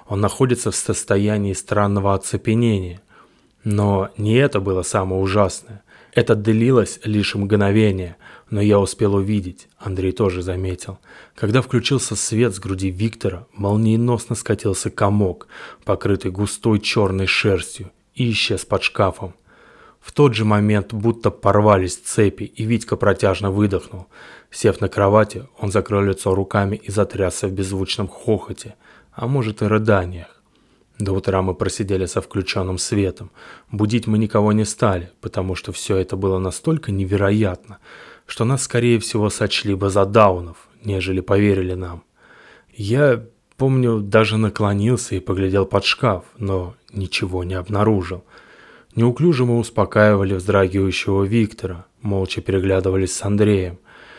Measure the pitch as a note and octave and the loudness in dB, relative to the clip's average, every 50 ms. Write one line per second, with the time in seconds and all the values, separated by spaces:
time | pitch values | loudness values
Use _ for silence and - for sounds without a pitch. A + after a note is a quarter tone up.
0 | - - G#2 G2 G#2 G2 - - C3+ B2 A#2+ A#2 - - - - - - G#2 - | -10 -6 -2 0 0 0 0 0 0 0 0 0 -2 -4 -4 -4 -4 -4 -4 -4
1 | - - G#2 G2+ G2+ G#2 G#2+ G#2 G2+ G2 F#2+ - - - G#2+ G#2 G#2 G2+ G2+ G2+ | -2 0 0 2 2 2 0 0 0 -2 -4 -6 -6 -4 -2 0 0 2 0 0
2 | G2 G2 G2 F#2+ - - - G2+ - A#2 A2 A#2 A#2+ A#2 G#2+ G2 F#2 F2+ F2 F2+ | 0 0 0 0 -2 -4 -6 -4 -2 0 0 2 2 2 2 0 -2 -6 -10 -14
3 | - _ _ - - _ _ _ _ _ _ _ - A2 G2+ G#2 G#2 G#2 G2+ F#2+ | -16 _ _ -20 -20 _ _ _ _ _ _ _ -4 -2 0 2 2 2 2 0
4 | G2 F#2+ - - G#2 G#2+ A2 B2+ C#3+ C#3 - G#2 F#2+ G2 F#2 F#2 F2 - - G#2+ | 0 -4 -6 -4 -2 2 4 4 4 2 2 0 -2 0 -2 -2 -2 -2 -2 -2
5 | F#2+ F#2 F#2 F#2+ F#2+ G2 F#2+ G#2 G2+ F#2 - - - - G#2 G2+ - _ - - | -2 0 0 -2 0 0 2 2 2 2 0 -4 -12 -18 -20 -20 -20 _ -20 -20
6 | - _ - B2+ A#2 - A2+ G#2+ G2+ A2+ A2 A2 A#2 B2+ C3 A#2+ G2+ - - - | -20 _ -2 0 2 2 2 2 2 2 2 4 4 4 4 4 2 2 -2 -8
7 | - G#2+ G#2 G#2 G2 - - G#2 G2+ G2 G#2+ G2+ G2+ G2 G2+ A2 A2 G#2 F#2+ F#2+ | -6 -2 0 0 0 0 -2 -4 0 0 2 2 2 4 4 4 4 4 2 0
8 | F2+ E2+ E2+ - - - - - _ _ A2+ G2+ G2+ G#2 G#2 G2+ G2 F#2 - - | -4 -8 -12 -16 -20 -20 -20 -20 _ _ -4 0 2 4 4 4 4 2 0 0
9 | A2 G2+ G2+ G2 F#2+ G2+ G#2+ G#2 F2+ F2+ F2+ - - _ _ _ - G#2 F#2 F#2 | 0 2 2 2 0 0 0 -2 -2 -4 -8 -14 -20 _ _ _ -10 -8 -6 -2
10 | F#2 F#2 F#2 - A2+ F#2+ F2 F#2 F2 F#2+ F2+ F#2 F#2+ F#2+ F2+ - - - F#2+ - | -2 -2 0 0 0 0 0 -2 -4 -4 -4 -4 -4 -4 -6 -6 -10 -14 -16 -16
11 | _ - - - - - _ - - G2+ G#2+ C3 A#2+ - - A#2+ - - C#3 B2 | _ -20 -20 -20 -20 -20 _ -4 -2 0 2 0 0 0 0 -2 0 0 0 -2
12 | - - G#2+ - - - A2+ G#2+ B2 A#2 F#2+ F#2+ - G2 F#2+ F#2 G2 F#2+ F2+ F2+ | -2 -4 -4 -6 -4 -2 0 2 2 0 0 -4 -6 -6 -4 -4 -4 -4 -2 -2
13 | A2 A2+ A2+ - - G2 F#2 F2 - - _ G#2 G2+ G2+ G#2 G#2+ A2+ A2 A2 A2+ | -4 -4 -4 -4 -6 -6 -6 -6 -10 -16 _ -6 -2 0 2 2 2 2 2 2
14 | A#2+ B2 A#2+ A2 - - A#2+ - - - A2 - - G#2 F#2+ - - G2 - - | 2 0 0 -2 -2 -4 -6 -6 -2 -2 -4 -2 -2 -2 -2 -2 -4 -6 -2 0
15 | G#2 G2 G2+ G#2 G2+ F#2 F2 - - - - - - - - - _ - G2 - | 0 2 2 2 2 0 -2 -6 -12 -20 -20 -20 -20 -20 -20 -10 _ -4 -2 -2
16 | - G2+ G2+ F#2+ - F#2+ F2+ F#2+ G#2 G2+ - - - A#2 G#2+ G2+ - - - A#2 | 0 0 -2 0 -2 -4 -4 -2 -4 -4 -4 -2 0 0 0 2 0 0 0 2
17 | G#2 F#2+ F#2+ F#2+ F#2+ F#2 - - - G#2+ F#2+ F2+ - - - - G2 F#2+ - _ | 2 2 0 0 -2 0 0 0 2 2 2 0 0 -6 -12 -14 -16 -18 -20 _
18 | _ _ _ - B2 A#2 A2 G#2 - - G#2+ F2+ - - G#2 F#2+ - - - - | _ _ _ -4 -2 -2 0 -2 -2 -2 -4 -4 -2 -2 -2 -2 -2 -2 0 0
19 | G#2 F#2+ - - G2+ F2+ - _ _ _ _ _ _ - - - - - _ _ | 0 0 0 -4 -10 -14 -14 _ _ _ _ _ _ -20 -20 -20 -20 -20 _ _
20 | _ - - - D3 C#3 A2+ G#2 A2 G#2+ G#2+ G#2 G#2 G#2+ G#2+ G#2 G2 - - G#2+ | _ -8 0 2 2 4 4 2 2 2 2 4 4 4 2 2 0 -2 -6 -2
21 | G2+ A#2 A2+ - - G#2 - - - G2+ G2 G#2 G#2 G#2+ G#2 F#2+ F#2 F2 - - | 0 0 0 0 -2 -2 -2 0 2 2 4 6 6 6 6 4 2 0 -4 -8
22 | - - - - G#2+ G2 - - A2 - - - A2 A2 A#2+ G#2+ - - A2 - | -10 -4 0 2 2 2 0 -2 -8 -12 -8 -8 -4 -2 -2 -2 -2 -4 -4 0
23 | - G2+ F#2+ - - G2 F#2+ F2 G2+ G2 F#2+ G2+ G#2 G2+ G2 F2 - - - G2 | 2 2 2 2 2 0 0 0 -2 -2 0 0 0 0 0 -2 -6 -8 -14 -16
24 | F#2 - _ - - - - - - _ - - - A2 F#2 - G#2 F#2 - - | -16 -18 _ -20 -20 -20 -20 -20 -20 _ -8 0 2 2 2 2 -2 -4 0 2
25 | G2+ G2 G#2 G#2+ G#2+ G#2 - - - - _ - - G2 F#2+ G#2 F#2 - G#2 G2+ | 2 4 4 4 2 2 -2 -8 -14 -16 _ -8 -6 -2 -2 -2 -2 0 0 0
26 | G2 G2+ F#2+ - - G2+ F#2+ G2 F#2+ - - G2+ G2+ G2 G2+ - - - G2 G#2+ | 0 0 -2 -2 -2 0 0 0 0 -2 -2 0 0 0 -2 -6 -8 -4 -2 -2
27 | G2+ F#2+ - G2 F#2+ F2+ - - - G2 G2 G2 G2 F#2+ G2 F#2+ F#2+ - - - | -2 -2 -2 -2 -4 -4 -2 -4 -6 -6 -4 -4 -4 -4 -4 -4 -4 -4 -4 -6
28 | G#2 F#2 - - - - A2 F#2+ - - - - - A2 - _ _ - - - | -6 -8 -8 -6 -2 -2 -2 -2 -2 -6 -12 -14 -14 -18 -20 _ _ -20 -20 -20
29 | _ _ _ - A#2+ A#2+ C#3 C#3 A#2 A2 G#2 - A2 G2+ G#2+ A2 G#2+ A2 G#2 F#2+ | _ _ _ -8 -4 -2 -2 -2 -2 -2 -4 -2 0 0 2 2 2 2 2 2
30 | F#2 F2+ F2+ E2+ E2+ - _ _ _ _ _ _ _ _ _ _ _ _ _ - | 2 -2 -6 -12 -14 -18 _ _ _ _ _ _ _ _ _ _ _ _ _ -6
31 | G#2 G2 F#2+ F#2+ - - F#2+ F#2+ F#2 F#2+ F2+ - G#2+ F#2+ - - G#2+ G2 G2 F#2 | -4 -2 -2 -2 -2 0 0 0 0 0 -2 -2 -4 -4 -4 -4 -4 -2 -2 -2
32 | F#2+ F2 - F#2 - - - G2 F#2 - - G2 F#2 F#2 F#2 F2 - - - G2+ | -2 -2 -4 -6 -6 -4 -6 -6 -6 -4 -4 -4 -4 -4 -4 -4 -4 -2 0 0
33 | G2 F#2 F2+ - - - - - - - - - _ _ - G2+ A2 G#2 A#2 A#2+ | 0 0 -2 -6 -12 -18 -20 -20 -20 -20 -20 -20 _ _ -2 -2 0 0 2 0
34 | - A2+ G#2+ G#2+ A2 G#2 - G#2+ G#2 G#2+ G#2 G#2+ G#2+ G2+ - - C3 G#2+ F#2+ F2+ | 0 0 0 0 0 2 2 2 2 4 2 2 0 -2 -2 0 0 0 0 0
35 | E2+ F2 - _ - - - G2+ F#2 F#2+ F#2 - - - F#2 - - - G2+ F#2+ | -4 -8 -14 _ -14 -8 -6 -4 -4 -4 -6 -6 -8 -10 -10 -8 -4 -2 -2 -2
36 | F#2 - - F#2+ G2 G2 F#2+ F#2 F#2+ F#2 - - - D#3+ D#3+ D3+ - - G2+ G2 | -2 -2 -4 -2 -2 0 0 0 -2 -4 -6 -4 -4 -2 -2 -2 -4 -4 -4 -4
37 | G2 F#2 G2+ G2 G2+ G2 G#2 G#2+ A2 F#2+ F2+ - - - G#2 - _ - - - | -2 -2 0 0 2 2 2 2 2 0 -2 -6 -12 -18 -20 -20 _ -20 -20 -20
38 | - - - - _ - - - A#2 A#2 C#3 C3 - - - A#2+ A#2 A#2+ A#2+ A2 | -20 -20 -20 -20 _ -14 -6 -4 -2 0 0 -2 -2 -2 -2 0 2 4 2 2
39 | G#2 - - A2 G#2 G#2 - - G#2+ G2+ - - - G#2 G2+ F#2 G2+ G2 F#2+ G2+ | 0 -2 -2 0 0 0 0 -2 -2 -2 -2 -2 -2 -2 -2 0 0 0 2 2
40 | G2 G2 G#2 A2+ G#2+ G2 F#2 F2+ F2 E2+ E2 - - _ _ _ - G#2 G2 F#2+ | 2 4 6 6 6 6 4 2 -4 -10 -14 -18 -20 _ _ _ -8 -4 -4 -4
41 | F#2 F#2+ F#2 F#2+ F2+ - G2 G2+ G#2 G#2 G2 F#2+ F#2 F#2 F#2 F#2 F#2 F2 F2 E2+ | -2 -2 -2 -4 0 2 2 4 4 4 2 2 0 -2 -4 -6 -8 -10 -10 -14
42 | - _ _ _ _ _ - - - - - _ _ _ _ - G#2 G2+ A#2 C3+ | -18 _ _ _ _ _ -20 -20 -20 -20 -20 _ _ _ _ -10 -4 -2 0 2
43 | D3 C#3 A#2+ A2+ A2+ - - _ _ _ _ - C3+ C3+ C3 C3 B2 A#2+ A2+ G#2+ | 4 4 2 0 -2 -8 -20 _ _ _ _ -2 0 2 2 2 2 2 2 0
44 | G2+ G2 G2+ A2 A2 G#2 G#2+ A2 A2 G#2 G2 - G#2+ G2+ G2+ G2+ G2+ A#2 B2 A2 | 0 2 4 4 4 4 2 2 0 0 0 0 0 0 2 2 2 2 0 0
45 | - - G2+ F#2 - - F#2+ F#2 F#2+ F#2+ F#2 G2 G2 - - G2+ - - - - | -2 -4 -6 -6 -4 -4 -2 0 0 2 2 2 2 2 0 0 0 0 -2 0
46 | - A#2+ G2 F2+ - - _ - G#2 G2 G2 F#2 F2+ F2+ - - _ _ - G2+ | 0 0 0 0 -4 -10 _ -8 -4 -4 -2 -4 -4 -6 -10 -16 _ _ -8 -8
47 | F#2+ F2+ - - A2 F2+ F2+ F#2 F2 F2 F#2+ F#2 F2+ G2 G#2 G2 G#2+ A2 A2 G2 | -6 -6 -4 -6 -4 -4 -4 -4 -4 -4 -6 -6 -6 -4 -2 2 2 4 2 2
48 | F2+ E2+ F2+ F2 - _ - - - - - - - - - - _ _ _ A2 | 0 -2 -8 -10 -12 _ -20 -20 -20 -20 -20 -20 -20 -20 -20 -20 _ _ _ 2
49 | A#2 B2+ A#2+ - D#3 F3 E3 B2 B2+ A#2+ A#2+ A#2 A2 - - - G2 - - A2 | 2 2 2 2 2 2 4 2 2 2 2 0 0 0 0 0 0 2 4 4
50 | G#2+ G#2+ G#2 G2 G2 G2 G2 F#2 F2+ G2+ G2+ G2 G2 F2+ F2+ G2 G2 F#2+ F2 - | 6 6 6 4 2 0 -2 -2 0 2 4 4 4 4 2 0 0 0 0 -2
51 | - - G2 G2 G2 G2 A2 A#2 A2 G2+ - - - F#2 F2+ F2 - _ _ _ | -2 0 0 0 0 2 2 2 0 0 -2 -6 -10 -10 -10 -12 -16 _ _ _
52 | - G#2 G2 F#2+ F#2+ F#2 - - - - F#2+ F#2+ F#2 G2 F#2+ F#2+ F#2 F#2+ F#2 F#2+ | -6 -4 -2 -2 -2 -2 -4 -6 -4 -2 0 0 2 2 2 2 2 2 2 2
53 | F#2+ F2+ - - - G2+ G#2 G2+ G#2+ G#2+ G#2 F#2+ F#2 F2+ F2+ - _ _ - - | 0 0 -2 -4 -2 0 2 4 4 4 4 4 2 -2 -6 -12 _ _ -20 -20
54 | - - - | -20 -20 -20